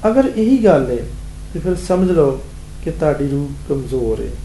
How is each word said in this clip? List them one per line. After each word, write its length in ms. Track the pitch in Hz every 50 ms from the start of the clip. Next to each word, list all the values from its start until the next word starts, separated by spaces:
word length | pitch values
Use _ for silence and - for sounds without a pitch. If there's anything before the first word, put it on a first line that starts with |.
| -
ਅਗਰ 180 | 220 226 269 262 - -
ਇਹੀ 280 | 214 220 226 269 254 220
ਗੱਲ 260 | 202 170 143 131 123
ਹੈ 140 | 123 117 113 - - - - - - - - - -
ਤੇ 60 | 175
ਫਿਰ 140 | - 180 180
ਸਮਝ 360 | 170 - - 185 185 185 180
ਲਓ 300 | 180 165 147 139 131 135 - - - - - - - - -
ਕਿ 60 | 165
ਤੁਹਾਡੀ 380 | 165 - 160 151 143 143 143 139
ਰੂਹ 400 | 139 143 143 143 143 - - -
ਕਮਜ਼ੋਰ 520 | 143 139 127 113 131 127 120 113 110 107
ਹੈ। 100 | 98 101 - - -